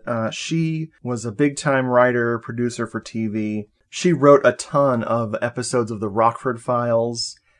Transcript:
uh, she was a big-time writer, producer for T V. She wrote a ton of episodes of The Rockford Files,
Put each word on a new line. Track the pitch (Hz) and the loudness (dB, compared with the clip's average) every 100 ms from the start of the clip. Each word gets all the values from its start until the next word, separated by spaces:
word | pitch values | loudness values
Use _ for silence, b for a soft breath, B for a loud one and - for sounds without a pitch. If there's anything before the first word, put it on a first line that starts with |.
| - | -4
uh, | 117 110 | -4 -4
she | - - 165 160 160 156 b | -6 -4 -2 -2 -4 -8 b
was | 120 123 120 | -8 -6 -6
a | |
big-time | 104 147 143 151 135 127 | 0 0 0 -2 0 2
writer, | 123 123 120 117 117 | 4 4 4 0 -2
producer | - 117 120 120 110 | -4 -4 -4 -4 -6
for | 110 | -8
T | - 110 110 | -8 -6 -4
V. | 110 107 107 104 _ _ | -4 -4 -6 -8 _ _
She | - 180 | -2 0
wrote | 151 143 143 123 | 4 8 8 6
a | |
ton | - - 147 139 120 | 2 0 0 2 2
of | - 117 113 110 | 0 -2 -2 -4
episodes | - - 117 127 113 | -6 -6 -4 -2 -2
of | 110 | -4
The | 104 | -4
Rockford | 101 113 117 135 117 | 2 2 2 -4 -6
Files, | - 123 120 117 117 117 - - _ | -4 -2 0 0 0 -4 -10 -12 _